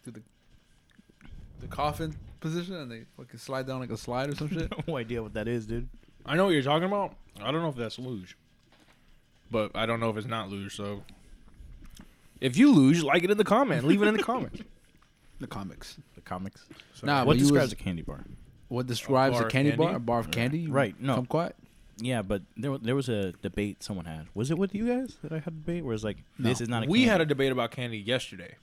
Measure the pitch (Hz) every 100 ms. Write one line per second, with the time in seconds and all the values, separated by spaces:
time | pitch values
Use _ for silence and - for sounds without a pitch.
0 | 120 113 - _ _ - _ _ _ -
1 | _ _ - - - - - - 147 147
2 | 160 151 - - 160 165 175 180 131 113
3 | - - 123 120 - 131 131 131 123 113
4 | - 123 143 143 151 175 160 - 147 143
5 | 113 120 110 107 110 120 107 117 123 -
6 | - - - 156 196 156 131 156 185 202
7 | 190 - - - 107 156 165 127 113 -
8 | 127 110 90 - _ _ _ _ - _
9 | _ - _ _ - 113 104 - 113 113
10 | 113 107 110 113 95 98 98 - 101 101
11 | - - - - - - - - - -
12 | - _ - - 131 131 285 196 131 170
13 | 143 170 175 208 208 233 269 147 135 196
14 | 208 220 - 247 - - - - _ -
15 | _ _ - - 139 101 95 - - -
16 | - - - 92 92 - - - - -
17 | 113 143 127 123 143 143 131 107 98 85
18 | - 69 - - - - - 120 127 117
19 | - 131 135 120 113 127 143 143 165 123
20 | 117 117 113 117 120 156 165 139 117 -
21 | 131 120 123 156 175 - - - - -
22 | 120 120 98 101 - - 135 135 110 139
23 | 127 110 95 85 95 95 104 - - 98
24 | 82 78 78 98 131 165 196 202 233 247
25 | 262 - 151 160 165 160 156 175 143 110
26 | 107 98 - - 120 123 117 120 113 214
27 | 247 190 156 135 135 127 117 - 123 110
28 | 101 127 - 92 87 -